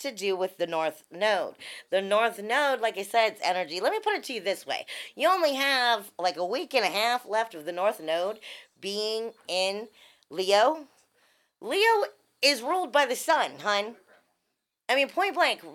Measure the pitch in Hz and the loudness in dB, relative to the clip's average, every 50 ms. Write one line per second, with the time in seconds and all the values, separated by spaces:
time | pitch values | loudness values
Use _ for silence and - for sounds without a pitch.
0 | - 277 233 185 190 196 190 180 185 185 - - 175 170 170 160 160 156 151 - | -8 -8 -8 -4 -2 -2 0 0 0 -2 -2 -4 -4 -2 -2 -2 -2 -2 -4 -6
1 | - _ - 175 202 220 208 180 143 104 - - - - - - - _ - 196 | -12 _ -6 -2 0 2 2 2 0 -4 -6 -12 -16 -16 -16 -16 -8 _ 0 0
2 | 196 196 208 214 233 226 226 214 202 214 240 285 294 277 262 233 226 220 214 190 | 2 2 2 2 2 2 0 -4 -4 0 0 2 2 2 2 2 0 -2 -2 -2
3 | 202 - - 233 220 214 - - - 175 180 185 180 147 160 180 202 285 403 440 | -6 0 2 2 2 2 0 0 -2 0 0 0 -2 -4 -4 -2 -2 0 0 0
4 | 415 427 415 330 - - 262 214 170 196 185 - - 147 123 - - - - - | 0 -2 -2 -2 -4 -6 -8 -4 -4 -4 -4 -4 -4 -6 -6 -6 -6 -8 -12 -12
5 | - - - - 285 339 370 381 330 294 269 262 277 277 269 254 247 240 233 214 | -14 -14 -6 0 2 4 4 4 2 2 2 2 0 2 2 2 4 4 2 2
6 | 202 - - - 175 180 - 160 180 180 208 294 349 254 - 247 208 175 165 202 | 0 -6 -8 -2 -2 -2 0 0 -2 -2 -2 -4 -4 0 0 0 2 2 2 2
7 | 220 233 240 247 - - 208 220 226 220 - 160 147 165 175 175 190 214 214 - | 2 2 0 0 -2 -2 -2 -2 -2 -2 -6 -10 -10 -8 -4 0 0 0 0 -2
8 | 156 156 160 170 175 196 220 220 - - - - - _ _ _ - 196 202 208 | -4 -2 -2 0 0 -2 -4 -8 -12 -16 -18 -18 -20 _ _ _ -8 -6 -6 -4
9 | 214 214 220 220 226 226 - - _ - 170 185 185 196 196 208 226 233 - - | -4 -2 -4 -4 -6 -8 -10 -14 _ -4 -2 0 0 0 -2 -4 -8 -10 -16 -20
10 | - - _ _ _ _ 143 170 190 185 196 208 220 277 311 320 294 - _ _ | -20 -20 _ _ _ _ -6 -4 2 4 6 6 6 6 4 0 -6 -14 _ _
11 | _ _ _ _ _ _ _ _ _ _ _ _ - 214 294 392 427 453 453 403 | _ _ _ _ _ _ _ _ _ _ _ _ -8 -4 0 2 4 4 4 4
12 | 403 - - _ _ _ _ _ - 285 285 220 226 277 349 370 359 262 220 285 | 2 -2 -4 _ _ _ _ _ 2 2 2 2 0 -2 0 0 -2 2 2 2
13 | 285 240 254 - - - 320 285 208 143 131 139 147 208 202 202 208 220 233 - | 2 2 0 -2 0 2 2 2 2 0 -2 -4 -2 0 0 0 0 -4 -8 -14
14 | _ _ _ _ _ _ _ _ _ _ _ _ _ _ _ _ _ - 247 277 | _ _ _ _ _ _ _ _ _ _ _ _ _ _ _ _ _ 0 2 2
15 | 277 254 - 330 392 403 285 339 330 269 214 - - 160 147 | 2 2 0 0 0 0 2 2 2 2 2 -2 -6 -14 -18